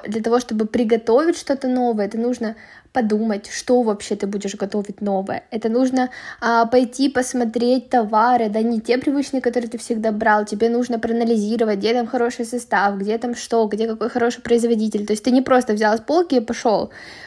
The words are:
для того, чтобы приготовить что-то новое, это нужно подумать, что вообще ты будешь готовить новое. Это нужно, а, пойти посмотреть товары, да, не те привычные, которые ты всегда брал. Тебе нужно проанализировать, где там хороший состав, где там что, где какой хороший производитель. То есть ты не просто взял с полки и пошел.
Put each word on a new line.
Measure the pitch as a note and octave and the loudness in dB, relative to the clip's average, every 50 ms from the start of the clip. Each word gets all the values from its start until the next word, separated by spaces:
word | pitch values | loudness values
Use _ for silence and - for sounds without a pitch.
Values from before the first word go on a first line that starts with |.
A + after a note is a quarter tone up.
| - - | -2 -4
для | G#3 A3 | -4 -4
того, | G#3+ A#3 A#3 B3 | 0 2 0 0
чтобы | B3 - A3+ G#3+ A3 | 0 0 -2 -2 -2
приготовить | G#3+ - A#3+ A#3+ G#3+ A#3 A3 A3+ A#3+ A3+ C4 D#4+ E4+ E4 - | 0 0 0 2 2 2 2 2 4 4 4 4 2 0 0
что-то | - - C#4 C4+ C4+ B3+ | -2 -4 -4 -2 -2 -2
новое, | B3+ B3+ B3 A#3+ A#3 G#3+ G3+ | 0 0 0 0 0 0 -2
это | G3+ A3+ A3+ | -2 -2 -2
нужно | A3+ A#3+ B3 A#3+ A3+ G#3+ A3 - - - - - - _ - | -2 -2 -2 -2 -4 -6 -6 -8 -14 -20 -20 -20 -18 _ -2
подумать, | B3+ A#3+ G#3 G#3+ G#3+ A3+ A3+ G#3 G3+ G#3 - | -2 0 2 0 0 0 0 -2 -4 -6 -10
что | - - - - B3+ B3 | -12 -8 -2 2 2 2
вообще | A#3+ A3 G#3 A3 - - G#3+ | 4 2 0 -2 -4 -6 -6
ты | G3+ G#3+ G3 | -4 -4 -4
будешь | G3+ G3 G3 G3 G3 | -4 -4 -6 -6 -6
готовить | G#3+ G3 G3 - G#3 G3 G3+ G3 - | -6 -6 -4 -4 -4 -4 -6 -8 -6
новое. | G#3+ G3+ G3 F#3+ G3 G3+ - - - _ | -4 -2 -2 -2 -2 -4 -6 -8 -8 _
Это | - A3 A3+ A3+ | -8 -4 -2 0
нужно, | A3 B3 C4 B3+ B3+ C4 B3+ B3+ - - - - - - | 0 2 2 2 2 0 -2 -2 -4 -10 -16 -16 -10 -4
а, | A#3 A#3 A#3 A3+ A#3 | -2 2 2 4 4
пойти | A3+ A#3+ B3 C4 A#3 - - C4+ C#4+ | 4 4 4 2 2 0 0 0 0
посмотреть | C#4+ B3+ B3+ B3+ - B3 A#3+ A3+ A3+ A#3+ A#3+ A#3+ B3+ C4 B3+ - | 2 0 -2 -2 -2 -2 -2 -2 0 0 2 2 2 2 2 2
товары, | - B3 A3 G#3 A3 G#3+ A3 B3 B3+ A#3 A3+ G#3+ | 2 2 2 2 2 2 4 4 4 2 2 0
да, | G3+ A3 | 0 0
не | A3 A#3 A#3 A3 | 0 0 0 0
те | A3 - A#3 B3+ | 0 0 0 0
привычные, | B3+ D#4 C#4 C#4+ C4+ - - C4 | 0 0 0 0 0 -2 -2 -2
которые | B3+ B3 A#3 B3 A#3 A3+ | -2 -2 -2 -2 -4 -4
ты | A#3 A3+ | -6 -8
всегда | - - A#3+ A3 G#3+ A3 | -6 -4 -4 -2 -2 -2
брал. | G#3+ G#3 - A3+ G#3 G#3+ G#3 | -2 0 2 4 4 2 2
Тебе | G#3 A3 G3+ A3+ A#3 | 0 -2 0 0 2
нужно | A#3 A#3+ B3 A#3+ A#3+ A3+ | 2 0 0 -2 -2 -2
проанализировать, | A3+ A3+ A3+ A#3 A#3+ A3+ A#3 A3 G3+ G#3 A3+ A3+ A#3 A3 G#3 G3 | -2 -2 0 0 2 2 2 2 0 0 0 0 0 0 0 0
где | G3 A3 A#3 | 0 0 0
там | B3 A#3+ A3+ | 0 0 -2
хороший | C4 B3 A#3+ A#3+ B3 - A#3+ | -2 0 0 0 -2 -4 -6
состав, | A3+ B3 A#3+ A#3 - G#3+ F#3+ G3 G3+ G3+ G3 | -6 -6 -8 -4 -2 0 2 2 2 0 -2
где | G3 G#3 A3 A3+ | -2 -2 -2 -2
там | A#3+ A#3+ A#3+ | -2 -4 -6
что, | - - - A#3+ A3+ A3 G#3 | -6 -6 -2 0 2 2 2
где | G#3+ G#3 A3 A3+ | 0 -2 -2 -2
какой | A3 A3 G#3+ A#3+ | -2 -4 -4 -4
хороший | - B3 A#3 A#3+ A#3+ - | -2 0 0 0 -2 -2
производитель. | - A#3+ A#3 A#3 A3+ A#3 A#3 G#3+ A3 G#3+ G#3+ G#3 G#3 | -2 0 2 2 4 2 2 2 0 0 -2 -2 -2
То | G#3 G#3+ | -2 -4
есть | G#3+ - | -2 0
ты | C4 | 2
не | B3 C4+ | 2 2
просто | B3+ - C4 B3+ B3 - G#3 | 4 4 4 2 2 2 0
взял | G#3 G#3+ G#3+ G#3+ A3+ | 0 2 2 2 0
с | |
полки | - - D4 F4 F4+ E4+ C#4 | 0 0 2 2 2 2 2
и | B3 | 0
пошел. | A3 A#3 A#3 - - A#3+ G#3 F3 - - - - - - - - - | 0 0 -2 -2 0 2 2 2 0 -4 -8 -14 -20 -20 -20 -20 -20